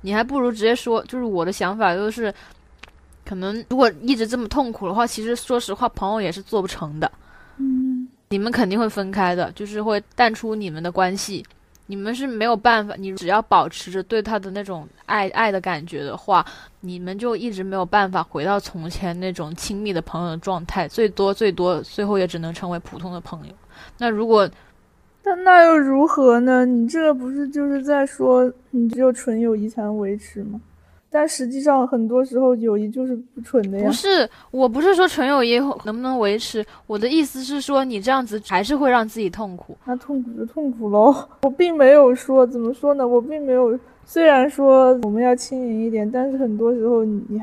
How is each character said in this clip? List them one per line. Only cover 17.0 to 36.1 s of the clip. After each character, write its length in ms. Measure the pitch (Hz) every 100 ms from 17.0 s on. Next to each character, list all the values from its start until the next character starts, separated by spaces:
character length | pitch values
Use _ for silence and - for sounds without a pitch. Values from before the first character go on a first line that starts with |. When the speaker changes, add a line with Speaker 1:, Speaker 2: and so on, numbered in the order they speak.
| 180 196
Speaker 1:
就 180 | 240 214
一 140 | 240
直 140 | 190
没 100 | 190
有 120 | 190 180
办 240 | 208 190
法 120 | 185
回 220 | 165 156
到 160 | 165 202
从 300 | - 175 160
前 280 | - 185 170
那 120 | 185
种 240 | 180 156 170
亲 220 | - 202
密 160 | 214
的 80 | 175
朋 200 | - 165
友 60 | 175
的 80 | 160
状 260 | 196 180 170
态， 220 | 196 160
最 180 | - 214
多， 260 | - 196
最 160 | 196 214
多， 320 | 170 180 175
最 220 | - -
后 160 | 202 202
也 80 | 180
只 100 | 175
能 160 | 165
成 160 | 170 180
为 80 | 170
普 200 | - -
通 140 | 180
的 80 | 175
朋 260 | 170 165 147
友。 60 | - _ - - -
那 120 | 240
如 180 | 214 226
果 220 | 220 185 - _ _ _ _ _ _
Speaker 2:
但 200 | 403 359 370
那 180 | 359
又 140 | 339 311
如 280 | 269 269 320
何 340 | - 262 240
呢？ 240 | 254 254 247
你 220 | 240 233
这 140 | 330
个 120 | 311
不 180 | 269 254
是 160 | 277 277
就 200 | 294 285
是 140 | 277
在 240 | 269 285 277
说 460 | - 262 254 254 247 _
你 180 | 247 233
只 100 | 233
有 120 | 254
纯 280 | 247 - 220
友 160 | 233 220
谊 140 | 214
才 120 | 226
能 160 | 208 214
维 200 | 196 208
持 260 | - 208
吗？ 160 | 208 214 - _ _ _ _
但 180 | 302 302
实 200 | 302 247
际 140 | 269
上 240 | 294 269 247
很 220 | 247 226
多 160 | 247
时 160 | 262 254
候 140 | 262 247
友 220 | 226 208
谊 120 | 214
就 160 | 247 262
是 100 | 240
不 260 | 247 -
纯 300 | 240 254 202
的 60 | 196
呀。 80 | 247
Speaker 1:
不 60 |
是， 360 | 247 392 370 220 - -
我 180 | 254 254
不 120 | 240
是 140 | 349 359
说 100 | 359
纯 220 | - 254
友 160 | 285
谊 160 | 233 240 277 -
能 100 | 214
不 80 | 226
能 160 | 254